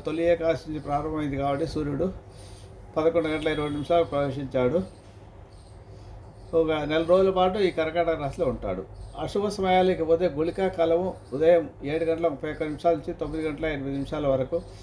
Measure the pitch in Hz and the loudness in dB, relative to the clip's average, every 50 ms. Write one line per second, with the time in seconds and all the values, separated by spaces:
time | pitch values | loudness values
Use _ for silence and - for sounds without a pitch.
0 | - 170 160 165 165 170 170 165 160 165 160 - - 156 151 151 139 143 143 143 | -4 -4 -2 0 2 2 2 4 2 0 0 0 -2 -8 -8 -8 -4 -2 -2 -2
1 | 147 156 156 156 151 139 139 135 139 143 139 139 165 139 - 156 151 147 143 139 | -2 -2 -4 -2 -2 -2 -2 -2 0 0 0 0 -2 -4 -2 -4 -4 -4 -2 -2
2 | 170 190 190 - - - - - - - - - - - - - - - - 160 | -2 -2 -4 -6 -14 -18 -20 -20 -18 -18 -18 -20 -20 -20 -18 -20 -16 -6 -2 2
3 | 156 165 165 170 160 156 156 151 151 160 151 151 151 147 147 147 139 - 170 170 | 2 4 4 4 0 0 -2 0 0 0 0 0 -2 -2 -2 -4 0 2 4 4
4 | 165 - 147 143 143 139 123 143 139 127 - 131 127 123 - 185 190 - - - | 4 2 0 0 0 0 -2 -4 -6 -2 0 2 2 4 2 2 -2 -2 -10 -20
5 | - - - - - - - - - - - - - - - - - - - - | -20 -20 -20 -20 -20 -20 -20 -20 -20 -20 -20 -20 -20 -20 -20 -20 -20 -20 -18 -18
6 | - - - - - - - - - - - 165 160 156 156 151 147 147 156 165 | -18 -16 -18 -18 -18 -18 -20 -18 -10 0 2 2 2 4 2 0 0 0 0 0
7 | 170 165 180 190 190 190 185 185 180 185 190 214 196 175 - 165 160 156 156 175 | 4 4 6 6 6 4 4 4 4 4 4 2 0 2 2 0 -2 0 0 0
8 | 170 165 160 151 147 135 - 185 165 131 113 113 - 101 92 92 92 - - - | 2 2 0 0 -2 -4 -2 -2 -2 -2 -2 -2 -4 -4 -4 -4 -6 -10 -14 -16
9 | - - - 143 156 - - 202 202 208 202 - 190 185 185 185 185 185 180 160 | -16 -14 -10 -8 -8 -4 -2 -2 -2 -2 -2 0 2 4 6 6 6 4 2 2
10 | 160 156 165 165 180 170 143 180 170 175 - 196 190 180 185 - 165 165 165 175 | 4 2 4 4 4 0 0 0 -2 -2 0 0 -2 -2 2 2 2 4 4 2
11 | 185 185 160 - - - 120 143 160 165 175 170 151 135 - - - 139 156 160 | 2 -2 -6 -8 -12 -8 -2 2 6 6 6 6 4 0 -10 -10 -6 -4 -2 -2
12 | 165 165 165 160 170 160 143 127 156 151 143 - 160 151 151 139 - 170 170 147 | 0 0 0 2 0 0 0 0 -6 -6 -4 -4 -4 -6 -4 0 2 2 2 2
13 | - 175 165 - 160 147 156 160 156 156 147 139 160 156 147 139 135 139 139 139 | 0 -8 -6 -6 -6 -6 -4 -4 -4 -4 -4 -2 -4 -4 -2 -2 -4 -4 -4 -4
14 | 135 - 156 156 147 139 135 131 127 131 165 175 - - - - | -4 -4 -4 -2 2 2 2 2 0 -2 -2 -6 -6 -8 -18 -18